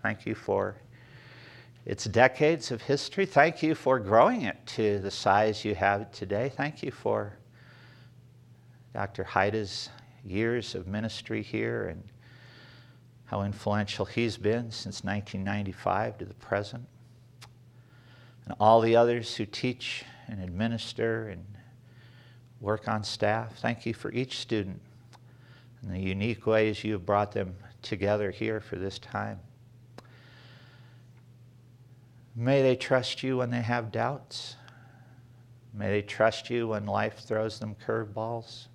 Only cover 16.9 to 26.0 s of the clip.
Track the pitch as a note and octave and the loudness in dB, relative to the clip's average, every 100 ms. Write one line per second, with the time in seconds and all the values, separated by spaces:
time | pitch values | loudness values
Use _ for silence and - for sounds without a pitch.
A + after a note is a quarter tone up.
16.9 | - - - - - - - - - - | -20 -20 -20 -20 -20 -20 -20 -20 -20 -20
17.9 | - - - - - - - G#2+ A2+ A2+ | -20 -20 -20 -20 -18 -12 4 8 8 8
18.9 | A2+ A#2+ A#2+ A2 - G#2 - B2+ B2 - | 8 6 4 -2 -4 -4 -2 -2 -2 -8
19.9 | - - - - G#2 F#2 F2 A2+ A#2 - | -10 -12 -18 -12 -8 -6 -2 -2 -2 -6
20.9 | - A2+ A2+ A2 F2 F#2+ G2+ - - - | -2 0 0 -4 -10 -14 -18 -20 -20 -20
21.9 | - - - - - - - G2+ G#2+ - | -20 -20 -20 -20 -20 -20 -6 -2 -2 0
22.9 | G#2+ G#2 - G#2 A2 A2+ - A#2 A#2 A2 | -2 -4 0 2 2 -4 -4 -4 -2 -6
23.9 | A2+ - A#2+ B2+ - - A2 F#2+ F#2 - | -6 -6 -4 -4 -8 -2 -2 -2 -10 -16
24.9 | - - - - - - - - - G2+ | -20 -20 -20 -20 -20 -20 -20 -20 -16 -8
25.9 | F#2 | -4